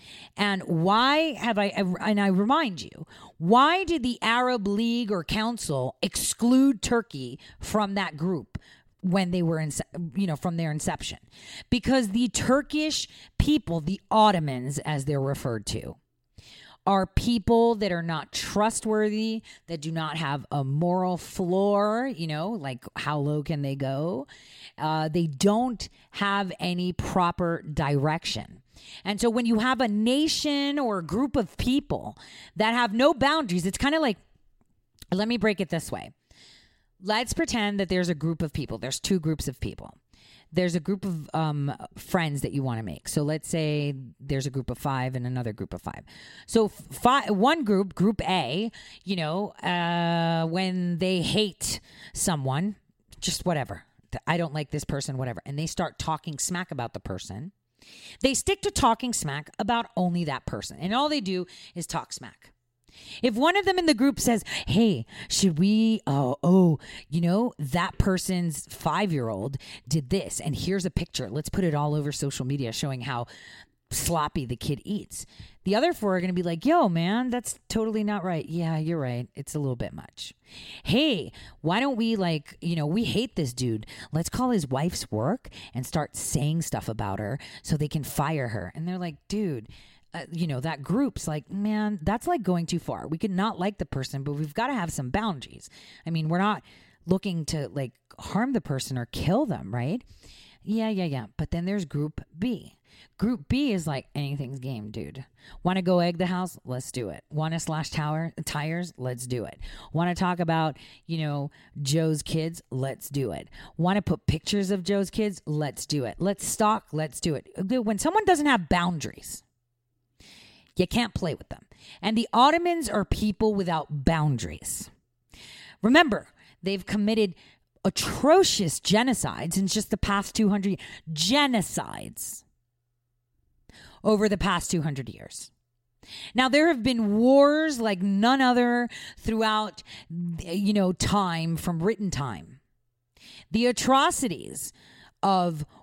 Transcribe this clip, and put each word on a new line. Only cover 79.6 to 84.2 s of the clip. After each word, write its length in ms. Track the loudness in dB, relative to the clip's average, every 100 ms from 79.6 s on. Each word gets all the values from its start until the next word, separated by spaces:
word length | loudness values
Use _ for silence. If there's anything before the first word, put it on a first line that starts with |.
little 160 | -2 -2
bit 160 | -6
much. 420 | -10 -16 -16 -16 -18 _ -20 -18 -10
Hey, 480 | 0 2 4 0 -4 -14 -20 -6
why 180 | 0 0
don't 180 | 0 0
we, 200 | 0 2
like, 400 | 0 -2 -4 -8
you 140 | -4
know, 120 | -2 0
we 180 | 0
hate 320 | 0 0 -2 -2
this 160 | -4
dude. 340 | -2 -2 -2 -6 -16 -6
Let's 200 | -4